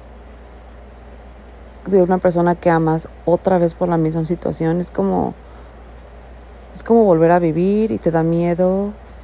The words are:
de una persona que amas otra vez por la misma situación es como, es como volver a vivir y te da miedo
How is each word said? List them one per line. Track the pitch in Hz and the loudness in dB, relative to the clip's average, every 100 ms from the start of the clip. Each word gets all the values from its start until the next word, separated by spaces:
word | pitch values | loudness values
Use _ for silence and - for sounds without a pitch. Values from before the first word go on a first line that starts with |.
| - - - - - - - - - - - - - - - - - - - | -20 -20 -20 -20 -20 -20 -20 -20 -20 -20 -20 -20 -20 -20 -20 -20 -20 -16 0
de | 190 | 2
una | 180 185 | 2 2
persona | 185 175 175 | 0 2 0
que | 175 180 | 0 0
amas | 165 160 160 - - - | 2 2 -2 -4 -8 -2
otra | 170 190 180 | 0 2 0
vez | 170 | 0
por | - 175 | -2 -2
la | 170 | 0
misma | 160 165 | -2 -2
situación | 160 170 - 151 160 175 | -4 -4 -6 -4 -2 -2
es | 175 | -4
como, | - 196 185 64 - - - - - - - - - - - - - - | -4 -2 -2 -4 -8 -18 -20 -20 -20 -20 -20 -20 -20 -20 -20 -20 -20 -20
es | - | -10
como | - 233 | 0 4
volver | 208 165 165 | 4 4 4
a | 175 | 2
vivir | 170 156 190 208 220 | 2 0 0 0 -2
y | 208 | -2
te | - | -2
da | 165 | 0
miedo | 165 170 175 175 185 190 202 214 - - | 0 0 0 0 0 -2 -6 -10 -18 -20